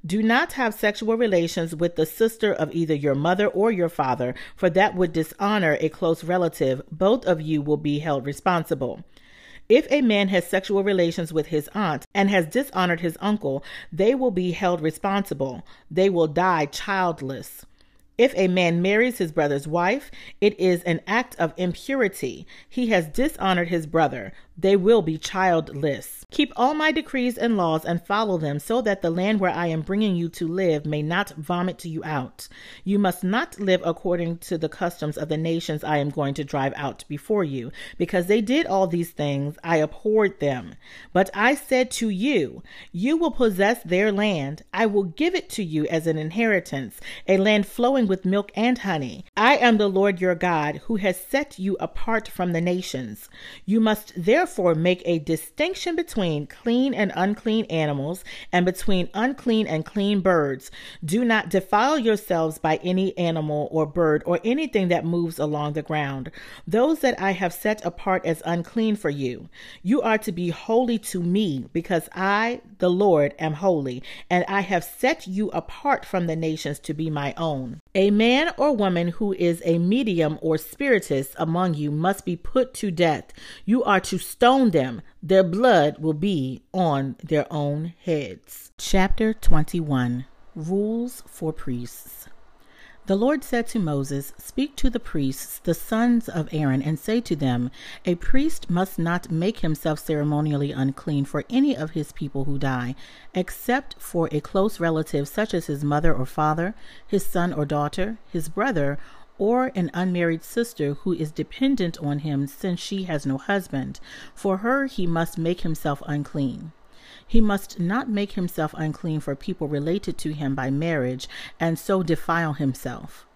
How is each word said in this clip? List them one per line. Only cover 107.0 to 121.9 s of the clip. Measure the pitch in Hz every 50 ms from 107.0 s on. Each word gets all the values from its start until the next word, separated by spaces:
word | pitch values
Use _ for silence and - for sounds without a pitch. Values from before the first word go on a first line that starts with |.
| -
his | - - 196 -
son | - - 185 175 180 156
or | 151 147
daughter, | 143 151 147 147 147 - - 185 208 226 - - -
his | - 170 151 165
brother, | - 185 214 269 233 160 143 139 143 - - - - - - - -
or | - 196 208 240 254 254 262 -
an | 190 175 156 -
unmarried | 175 185 185 180 175 175 170 165 165 -
sister | - - 233 233 233 - - 151 143 143
who | - - 185 175
is | - 160 151
dependent | - - 151 - - - 269 269 277 - 190 170 160 -
on | 156 143 143 147
him | 147 156 147 139 143
since | 139 - - - 190 175 170
she | - - 202 196 190
has | 175 160 147 -
no | 139 135
husband. | 135 - - 202 202 185 - - 135 131 135 135 - - - - - - - -
For | - - 202 190
her | 185 202 233 262 277 277
he | 269 - - 180
must | 170 165 165 170 165 -
make | - 165 165 180 -
himself | - 170 160 - - 160 143 - -
unclean.'" | - 147 147 143 - - 151 139 131 117 - - 160 - _ - - - - - - - - - -
He | - 226
must | 220 208 202 196 - - -
not | - 175 170 196 247 320 254
make | 214 202 202 202 -
himself | - 180 175 - - 156 151 -
unclean | - 160 156 147 - - 170 156 156
for | - - 139
people | - - - 185 - 160
related | 143 151 143 143 160 175 202 - - - -
to | - 156
him | 156 147 151 135 135
by | 131 127 135
marriage | 135 143 160 170 165 147 123 123 127 127 - - - - - - - -
and | 165 165 165
so | 156 - -